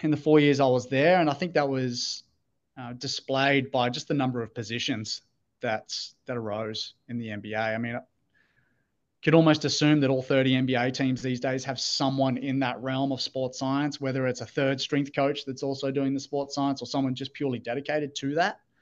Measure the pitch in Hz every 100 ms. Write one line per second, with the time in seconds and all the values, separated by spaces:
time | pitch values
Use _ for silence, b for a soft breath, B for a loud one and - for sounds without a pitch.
0 | 160 147 151 151 147 135 135 127 120 131
1 | 151 185 156 135 180 165 143 135 131 120
2 | - - - _ _ _ _ - 120 123
3 | 135 - - 135 139 139 135 131 123 123
4 | - 151 131 123 110 - 104 117 - 113
5 | 107 - - _ _ _ 123 110 - -
6 | - - - 123 110 107 110 110 - -
7 | - 123 113 104 107 107 110 110 117 123
8 | - _ _ _ _ _ _ _ _ _
9 | _ _ - 160 160 147 143 - 151 151
10 | 135 131 127 135 131 131 131 127 127 127
11 | 135 127 127 123 135 131 135 127 - -
12 | 139 135 131 123 139 135 127 123 131 131
13 | 139 127 - 135 131 127 131 139 147 139
14 | 135 131 127 123 113 - 135 135 - 147
15 | 143 147 139 139 - 131 139 135 139 135
16 | 135 139 135 143 139 - 139 135 123 143
17 | 135 131 135 - 143 120 - 123 139 151
18 | 143 - 139 151 190 - _ _